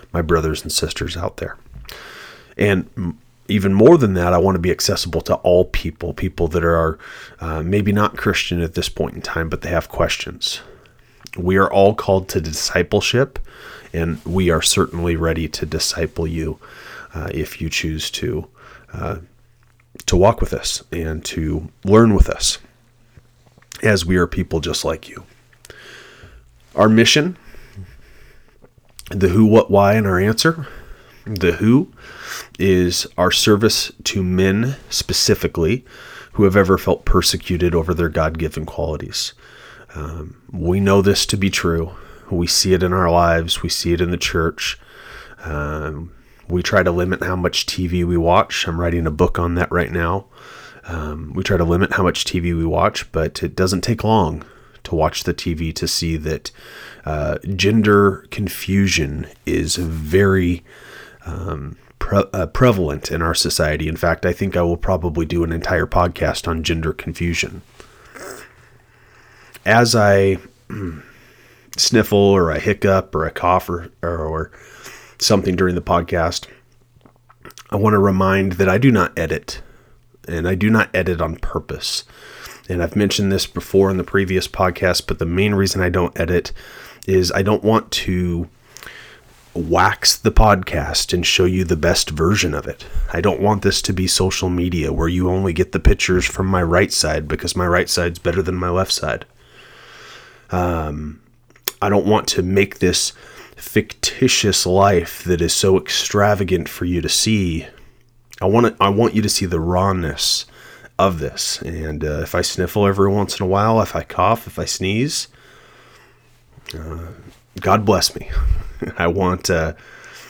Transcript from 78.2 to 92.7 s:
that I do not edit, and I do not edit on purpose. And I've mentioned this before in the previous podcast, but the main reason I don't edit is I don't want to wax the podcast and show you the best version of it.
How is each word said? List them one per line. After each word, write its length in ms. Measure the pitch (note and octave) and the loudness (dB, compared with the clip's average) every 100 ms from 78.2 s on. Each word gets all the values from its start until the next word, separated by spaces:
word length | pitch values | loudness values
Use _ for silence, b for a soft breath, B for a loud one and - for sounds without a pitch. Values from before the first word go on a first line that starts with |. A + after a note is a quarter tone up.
| F#2+ G2 G2 | 2 2 0
that 140 | F2+ F#2 | 2 2
I 100 | G2 | 4
do 140 | C3+ | 4
not 260 | G#2+ F2 - | 4 2 -2
edit, 440 | D#2+ D#2 - - b b b b _ _ - | -4 -4 -6 -14 b b b b _ _ -8
and 180 | E2 F2 | -4 -2
I 100 | F#2 | 0
do 140 | G#2 | 4
not 200 | A2 G2+ | 4 2
edit 280 | F#2 F#2 E2 | 0 0 -2
on 160 | D#2+ D#2 | -4 -4
purpose. 640 | - - - - - - B B B B B B - | -6 -6 -8 -8 -8 -8 B B B B B B -8
And 160 | F2+ | -4
I've 140 | E2+ G#2 | -2 0
mentioned 340 | G2+ - G2 | 0 0 0
this 160 | F#2+ - | 0 -2
before 420 | - - G2 G2 | -8 2 4 4
in 60 | F#2+ | 2
the 80 | |
previous 460 | F2 G2+ F#2 F#2 - | 0 -2 0 -2 -2
podcast, 580 | - F#2 E2+ F#2 E2+ - | 0 -2 2 0 0 -2
but 120 | - | -4
the 60 | E2+ | -2
main 300 | F2+ G#2 G2 | 0 2 2
reason 260 | G2 F#2+ | 0 0
I 60 | F2+ | 0
don't 320 | F#2 F2 - | 0 -2 -2
edit 320 | E2+ F2+ - B B B B B - | 0 0 -2 B B B B B 0
is 240 | F#2+ F2 | 0 2
I 100 | - | -2
don't 220 | G2 G#2+ | 0 0
want 260 | G#2 A2 - | 2 0 0
to 580 | - - F2+ F2+ E2+ E2+ _ B B B B B B B - _ | -6 -4 -2 -2 -4 -6 _ B B B B B B B -20 _
wax 640 | E2+ D#2+ F2 F#2+ - - - | -8 0 2 2 2 0 2
the 140 | A2 | 4
podcast 800 | - A2 G2+ F2+ E2 C#2+ - - | 6 6 4 0 -4 -4 -4 -2
and 120 | F2+ E2 | 0 0
show 200 | - F2+ | 2 2
you 180 | F#2 | 2
the 140 | F2 E2+ | 0 0
best 320 | E2 F2 - | 2 0 -2
version 440 | D#2+ E2 G#2 E2 | 0 2 2 0
of 140 | D2 | -4
it. 180 | - | -8